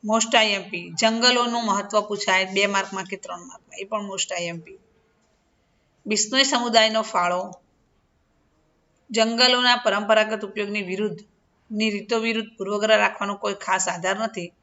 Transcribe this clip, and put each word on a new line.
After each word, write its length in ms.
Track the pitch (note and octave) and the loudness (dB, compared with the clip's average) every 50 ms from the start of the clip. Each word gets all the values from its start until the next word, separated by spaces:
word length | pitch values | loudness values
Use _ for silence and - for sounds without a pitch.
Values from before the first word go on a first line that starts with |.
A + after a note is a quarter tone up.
| - | 0
most 320 | G#3 G#3+ A3+ A3+ A#3 - A#3+ | 2 2 2 2 4 4 2
આઈ 100 | A3 G#3+ | 4 4
એમ 220 | G3+ G3 F#3 F#3+ | 0 -4 -4 -8
પી, 200 | - F3 F3 F3 | -10 -10 -10 -10
જંગલોનું 760 | E3 - A3+ A3 A3+ A#3 A#3 B3 B3 B3 A#3+ A#3+ A#3 A#3 A#3 | -4 0 0 2 2 4 2 4 4 4 2 0 -2 -2 -2
મહત્વ 360 | A3 F#3+ G3+ G3 G3+ - G#3+ | 0 0 -2 -2 0 0 0
પૂછાય 440 | G3+ G#3 G#3 G3 - - F#3+ F#3+ F#3+ | 0 0 -6 -4 0 2 2 2 2
બે 200 | F#3+ G3 G3 G3+ | 0 0 0 0
માર્કમાં 380 | G3+ G3+ G3 F#3+ F#3+ G3 F#3+ F#3 | 2 2 0 -2 -2 -6 -10 -8
કે 140 | F#3 G3+ F3+ | -8 -10 -12
ત્રણ 220 | - - F3 F3 | -10 -12 -14 -14
માર્કમાં, 380 | - E2+ - - _ _ - - | -14 -18 -20 -20 _ _ -14 -14
એ 40 | G3 | -10
પણ 220 | G3 G#3+ G#3+ G3+ | -6 -6 -6 -6
most 280 | G3+ F#3+ F#3+ - - F#3+ | -6 -6 -6 -4 -4 -4
આઈ 120 | F3 F3 | -6 -6
એમ 140 | E3+ E3+ E3+ | -6 -8 -10
પી. 180 | E3 - - - _ _ _ _ _ _ _ _ _ _ _ _ _ _ _ _ _ _ _ _ _ _ _ _ _ | -12 -16 -20 -20 _ _ _ _ _ _ _ _ _ _ _ _ _ _ _ _ _ _ _ _ _ _ _ _ _
બિશ્નોઈ 380 | - G#3+ G#3 - - C4 C4 C4+ | -2 0 0 0 0 2 2 2
સમુદાયનો 580 | C4+ - B3 A#3+ A#3 A3 A#3 A3 A3 A3 A3 | 2 2 0 0 4 6 6 6 6 2 0
ફાળો, 500 | G#3+ - - F#3+ F3 F3 F3+ F#3 F#3+ G3+ F3+ - _ _ _ _ _ _ _ _ _ _ _ _ _ _ _ _ _ _ _ _ _ _ _ _ _ _ _ _ _ _ | -2 0 0 0 0 2 0 -2 -4 -6 -12 -18 _ _ _ _ _ _ _ _ _ _ _ _ _ _ _ _ _ _ _ _ _ _ _ _ _ _ _ _ _ _
જંગલોના 680 | A3+ A3 A3 A3+ A#3 A#3 B3 B3+ B3 B3 B3 B3 B3 | 0 0 2 2 2 2 4 4 4 4 4 4 2
પરંપરાગત 720 | B3 - A3+ G3 G#3 G#3 - A3 G#3+ G#3+ G#3+ A3 G#3 G#3+ | 4 2 0 0 0 2 4 4 4 4 2 -2 -6 -6
ઉપયોગની 360 | G3 - G#3+ G#3 G3+ G3+ G#3 | -8 -6 -6 -6 -4 -4 -6
વિરુદ્ધ, 380 | G3 F3+ F#3 F#3+ G#3+ G#3+ E3+ - - _ _ _ _ _ _ _ _ _ | -4 -6 -4 -4 -4 -4 -4 -8 -14 _ _ _ _ _ _ _ _ _
ની 180 | A3 G#3 A3 A3 | -4 0 0 0
રીતો 300 | G#3 G#3 - - A#3+ A3+ | 0 -2 -4 -2 -2 0
વિરુદ્ધ 300 | A3 A3+ A3+ A3 A3 G#3 - _ | 0 0 -2 -2 -4 -6 -8 _
પૂર્વગ્રહ 400 | G3 F#3+ G#3 G#3 G#3 A3 A3 G#3 | -6 -4 -2 -2 4 4 4 4
રાખવાનો 380 | G#3 G3 - - G3+ G3 G3+ | 4 2 0 -2 -4 -6 -4
કોઈ 180 | G3 - G#3 G3 | -4 -4 -4 -4
ખાસ 340 | - - - F#3 F#3+ F#3 F3+ | -4 -2 -2 0 0 0 -2
આધાર 320 | F3 F3 E3+ F#3 G3 G3+ | -4 -2 -2 -2 -2 0
નથી 320 | A3+ A3+ A3 F#3+ E3+ F3 _ _ | -2 -6 -4 -6 -10 -10 _ _